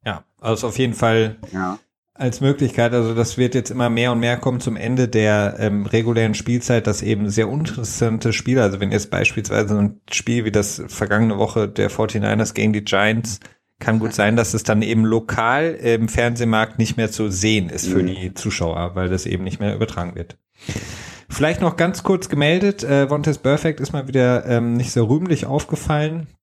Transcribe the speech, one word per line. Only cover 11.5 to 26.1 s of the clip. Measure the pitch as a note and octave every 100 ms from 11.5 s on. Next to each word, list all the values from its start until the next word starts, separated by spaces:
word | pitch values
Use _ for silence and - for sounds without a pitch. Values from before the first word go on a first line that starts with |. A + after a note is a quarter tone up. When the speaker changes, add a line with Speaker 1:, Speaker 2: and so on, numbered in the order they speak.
| - G#2
Speaker 1:
der | - G2+
Forty-niners | - A2 A2 G#2 G#2+ A2
gegen | - G#2+
die | G#2
Giants, | G#2 G2 G#2 A2+ A#2 G2+ - _ _ _
kann | - A2
gut | A2
sein, | - G#2 A#2
dass | G#2+
es | A2
dann | - G#2+
eben | G#2+ A2+ A2
lokal | A2+ A2+ - A#2 C3+ E3
im | D#3+ A#2+ A#2 A2+
Fernsehmarkt | A#2+ A#2+ A#2+ A#2 A2 A2 -
nicht | A2 -
mehr | A2
zu | A2 G#2+
sehen | F#2 G#2+ G#2+ E2+
ist | D#2 F2
für | F#2
Speaker 2:
Mhm. | F2+
Speaker 1:
die | F#2 F#2
Zuschauer, | F#2 G#2+ - E2 E2+ F2
weil | F#2 F2+
das | F#2
eben | - F#2
nicht | F#2 -
mehr | G#2
übertragen | G2 A2 - F2 F2+
wird. | E2 - _ _ - - - - - - -
Vielleicht | - D3+ E3+
noch | F3 E3+
ganz | E3+ G3
kurz | - F#3+ -
gemeldet, | C#3+ D3 F3 G3+ G3+
äh, | A#2+ C#3 C3+
Vontaze | D3 D3+ C#3+
Burfict | C3 D3 D#3+ D3+
ist | C3+
mal | D3 C3+
wieder, | C3+ B2 B2
ähm, | - A#2+ A#2
nicht | A#2+ A#2+
so | B2 A2+
rühmlich | D3+ F3+ D#3 -
aufgefallen | C#3+ - D#3 - D3+ D#3